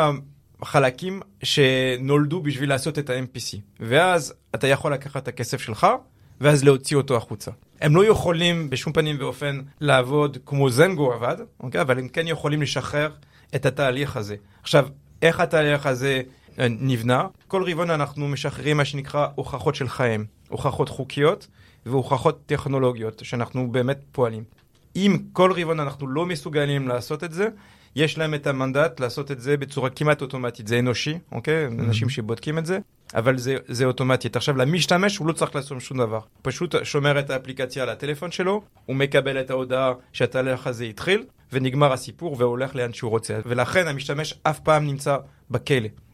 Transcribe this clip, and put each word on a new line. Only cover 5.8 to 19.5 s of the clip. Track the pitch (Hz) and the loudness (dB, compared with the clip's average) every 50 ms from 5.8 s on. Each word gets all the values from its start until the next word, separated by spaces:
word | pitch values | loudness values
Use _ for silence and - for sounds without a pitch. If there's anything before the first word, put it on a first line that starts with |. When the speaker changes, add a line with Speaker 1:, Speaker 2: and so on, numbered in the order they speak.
| - 196 247 269 - _ _ _ - - - - | 4 4 2 2 -4 _ _ _ -20 -20 -8 2
Speaker 1:
ואז | 127 147 151 139 131 | 4 4 6 6 8
להוציא | 143 139 131 139 - 156 | 6 6 6 4 0 0
אותו | 139 147 139 131 | 0 2 2 0
החוצה. | 113 - - 113 - - - - - _ _ _ - | 0 0 -4 -12 -12 -12 -14 -14 -16 _ _ _ -2
הם | - 147 147 | 2 4 6
לא | 175 202 | 6 8
יכולים | 226 196 - 147 175 170 165 175 175 175 170 160 139 | 6 6 4 4 0 0 2 2 0 0 0 -2 -4
בשום | 127 123 - 160 143 | -4 -4 -4 -2 0
פנים | 165 156 151 147 135 | 0 0 0 -2 -4
ואופן | 127 127 127 - 147 143 139 135 139 - - - | -4 -6 -6 -4 -4 -4 -4 -6 -8 -12 -10 -4
לעבוד | 156 143 135 131 123 123 143 147 147 147 139 127 - | 2 4 4 4 4 2 2 2 2 0 -2 -6 -10
כמו | - 139 139 139 135 | -4 0 2 4 4
זנגו | 117 123 165 190 190 - 147 127 120 | 6 6 4 4 4 2 2 0 0
עבד, | 113 120 123 165 196 226 - _ - | 0 -2 -4 -4 -4 -8 -16 _ -14
אוקיי? | - 127 120 175 | -12 -6 -2 -2
אבל | 170 131 123 127 | 0 0 0 -2
הם | 127 123 | -2 -6
כן | - 165 165 165 | -4 -4 -4 -4
יכולים | 160 156 - 147 147 151 147 | -4 -4 -2 -2 0 0 -2
לשחרר | - - 135 - - - 147 151 151 147 - - _ _ - _ - - | -2 -4 -4 -6 -4 -2 -2 -2 -2 -6 -10 -20 _ _ -20 _ -6 -6
את | 143 - | -2 0
התהליך | 131 127 - 143 131 123 131 143 139 - | 0 0 0 0 0 0 -2 -4 -4 -4
הזה. | 123 104 101 104 101 - _ _ _ - | -6 -6 -6 -8 -12 -14 _ _ _ -6
עכשיו, | - - 147 135 - - - _ _ - - - | 2 4 4 4 2 -4 -18 _ _ -6 2 2
איך | 165 165 - | 2 4 2
התהליך | 175 165 170 156 151 147 147 147 143 | 0 2 2 2 4 4 2 2 2
הזה, | 143 131 120 131 139 139 131 123 - - _ _ - - - | 0 -2 0 0 0 0 0 -2 -6 -12 _ _ -16 -6 -2
אה, | 131 120 | 0 0
נבנה? | 113 110 135 131 127 113 113 120 123 135 175 190 - _ _ - | 0 0 0 0 0 0 2 2 2 2 2 -2 -6 _ _ -2
כל | - 190 185 175 | -2 0 0 0
רבעון | 170 156 180 170 | 0 -2 0 0
אנחנו | 165 147 143 - - 147 143 143 | 2 0 0 -2 -2 -4 -4 -4
משחררים | 143 139 - 147 - - - 147 151 | -4 -4 -4 -6 -6 -4 0 0 2
מה | 151 139 | 2 2
שנקרא | 143 143 139 135 - - 147 143 143 143 | 0 -2 -8 -8 -4 -2 -2 -2 -2 -2
הוכחות | - - - | -6 -8 -6